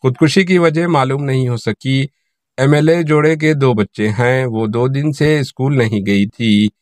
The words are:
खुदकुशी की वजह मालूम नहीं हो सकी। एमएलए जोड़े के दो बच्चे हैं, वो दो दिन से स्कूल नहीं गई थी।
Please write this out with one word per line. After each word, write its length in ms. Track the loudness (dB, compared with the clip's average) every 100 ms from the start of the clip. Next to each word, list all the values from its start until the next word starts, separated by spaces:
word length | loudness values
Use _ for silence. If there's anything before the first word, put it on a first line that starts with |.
खुदकुशी 400 | -4 0 0 2
की 140 | 2 2
वजह 300 | 2 0 0
मालूम 340 | 0 0 -2
नहीं 260 | -2 -2 -2
हो 80 | -4
सकी। 520 | -6 -6 -2 -2 -2 _ _ _ _ -2
एमएलए 440 | 2 2 2 0
जोड़े 320 | 2 2 2 0
के 180 | 0
दो 200 | 0 0
बच्चे 340 | 0 -2 -2 -4
हैं, 360 | 0 0 0 -2
वो 200 | -4 -4
दो 220 | -2 -2
दिन 240 | -2 -4
से 320 | -2 0 0
स्कूल 320 | -2 -4 -2 0
नहीं 260 | 0 -2
गई 220 | 0 0 0
थी। 440 | _ 0 2 2 _